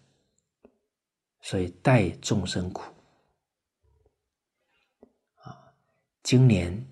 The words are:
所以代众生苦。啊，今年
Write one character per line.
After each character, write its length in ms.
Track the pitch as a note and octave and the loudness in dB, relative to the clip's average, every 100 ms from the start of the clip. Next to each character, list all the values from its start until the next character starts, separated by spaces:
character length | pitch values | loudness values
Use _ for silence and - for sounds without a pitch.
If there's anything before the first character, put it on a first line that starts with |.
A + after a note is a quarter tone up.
| _ _ _ _ _ _ _ _ _ _ _ _ _ _ | _ _ _ _ _ _ _ _ _ _ _ _ _ _
所 180 | - G2+ | -8 -6
以 120 | F2+ | -6
代 400 | - - B2+ F2+ | -2 2 4 2
众 360 | - - G#2+ F2+ | -4 -4 -4 -2
生 240 | - F2+ | -6 -6
苦。 200 | - - - _ _ _ _ _ _ _ _ _ _ _ _ _ _ _ _ _ _ _ _ - _ _ _ | -10 -14 -20 _ _ _ _ _ _ _ _ _ _ _ _ _ _ _ _ _ _ _ _ -20 _ _ _
啊， 380 | - - _ _ _ _ _ _ | -20 -20 _ _ _ _ _ _
今 240 | - B2 B2+ | 0 4 6
年 400 | G2 F2 F#2+ B2+ | 4 0 -8 -12